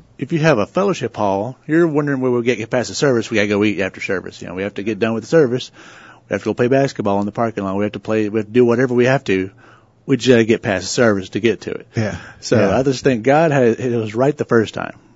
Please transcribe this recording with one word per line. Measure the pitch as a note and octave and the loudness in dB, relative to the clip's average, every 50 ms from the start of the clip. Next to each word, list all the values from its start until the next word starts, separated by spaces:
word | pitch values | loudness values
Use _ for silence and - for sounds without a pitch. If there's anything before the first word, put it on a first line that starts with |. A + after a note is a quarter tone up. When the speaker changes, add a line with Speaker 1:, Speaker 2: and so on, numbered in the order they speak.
| - _ _ - | -20 _ _ -10
Speaker 1:
if | - - E3 | -8 -4 -2
you | D3+ | 0
have | D3+ E3 C#3+ G#2+ | 2 4 4 2
a | G2 | 2
fellowship | - - F3+ G3 G3+ E3+ - C3 A2+ - | -2 -2 -2 -2 -2 -2 -4 -6 -8 -4
hall, | - G#2 G2 G2 G2 G#2+ B2+ C3+ _ _ | -2 -2 0 0 -2 -2 -6 -10 _ _
you're | - D3+ E3 F3 D#3+ | -2 0 2 2 2
wondering | C#3+ D3+ D3 D3 C#3 C3 | 2 0 0 0 -2 -2
where | B2+ B2+ | 0 0
we'll | A#2+ A#2+ | 0 0
get, | A#2 B2 A#2+ G2+ | 0 0 -2 -2
get | A2 - | -2 -2
past | C3+ B2 A2 G2 | -2 -2 -2 -2
the | F#2+ | -4
service. | - D3+ C#3+ B2 A2+ G#2 - | 0 0 2 2 2 0 0
We | A2+ | 0
gotta | G#2 G#2 G#2 | 0 2 2
go | G#2 G2+ G#2 | 2 2 2
eat | G#2+ G2 E2+ | 2 0 0
after | F#2+ F#2 - - | -4 -4 -6 -8
service. | - - G2 F2+ F2+ F#2 F#2 - | -6 -6 -6 -6 -6 -10 -16 -16
You | G2 F#2+ | -14 -12
know, | F2 | -8
we | F#2 G2 | -6 -8
have | G#2 - | -8 -6
to | G2+ G2 | -8 -6
get | A2 A2 F#2 | -6 -4 -2
done | A2+ A2 A2+ | -2 -2 -2
with | A2+ A2 | -4 -4
the | - | 2
service. | E3 E3 D3 A#2 B2 B2+ - - _ - - - - - - - - - _ - | 4 4 4 4 2 -2 -6 -8 _ -20 -20 -20 -20 -20 -20 -20 -20 -18 _ -6
We | - | -6
have | G2 | -4
to | - G#2+ | -2 -4
go | G2+ | -2
play | - B2 A#2+ | 0 0 2
basketball | C3+ C3+ C#3 C3 - - G#2+ G2+ G2 G2+ | 2 2 0 0 -2 -4 -2 -2 0 0
in | G2+ | -2
the | G#2 | -4
parking | - - A#2 A2+ G#2+ G#2 G2 | -4 -4 -4 -4 -4 -4 -6
lot. | F#2+ F#2+ G2+ | -4 -2 -2
We | G#2 | -2
have | G#2 - | -4 -4
to | G#2 | -6
play, | - - A2 A2 G#2+ G2+ | -6 -2 -2 0 0 0
we | G#2 A2 | -2 -4
have | G#2 G2+ | -4 0
to | |
do | G#2+ B2 B2 | 2 4 4
whatever | A#2 A#2 A#2+ C3 B2 B2 | 4 4 2 0 0 2
we | B2 B2 | 2 2
have | B2+ C3+ C#3 - | 2 2 0 0
to. | - F#2+ F#2 F#2 F#2+ - - - - - - _ _ _ _ - | 0 0 0 0 -4 -8 -16 -20 -20 -20 -20 _ _ _ _ -4
We | - C#3 A#2+ | -2 -2 0
just | A2 B2+ | 4 4
gotta | B2 A2+ A2+ | 6 6 6
get | G#2+ A2+ - | 4 2 0
past | - A#2+ G2 F#2 F#2 | 0 -2 -2 -2 -4
the | F2+ | -4
service | - C3+ B2 A2+ G2+ G2 F#2 - | 0 2 2 2 2 0 -2 -6
to | - G#2+ | -6 -2
get | G#2+ A2+ G2 - | 0 0 0 -2
to | - - | -6 -10
it. | - - - _ - | -10 -10 -12 _ -6
Speaker 2:
Yeah. | A#2 A2 G2 E2 F2 - - - - | -6 -4 -4 -6 -10 -14 -16 -20 -12
Speaker 1:
So | - - C3 A2 | -4 0 2 2
Speaker 2:
Yeah. | G#2+ G2 F#2+ A#2+ | 2 2 2 0
Speaker 1:
I | C3+ | 0
just | C#3+ B2+ B2 - | 0 -2 0 0
think | C#3+ B2+ A2 G#2+ | 0 0 0 2
God | C3+ C#3 D#3 E3+ D#3+ | 2 2 4 4 2
had, | C#3+ C#3 B2 A2+ A2 - | 2 2 2 2 2 0
it | A#2 B2+ A#2+ | -2 -4 -2
was | A#2 A2 G#2+ G#2 | -2 -4 -4 -2
right | A#2 C3 D3 C#3+ | 0 0 0 0
the | - A#2+ | -2 -2
first | - - A#2 G#2+ - - | 2 2 2 2 2 -4
time. | - G1+ G1+ - - _ _ _ | -8 -10 -10 -12 -16 _ _ _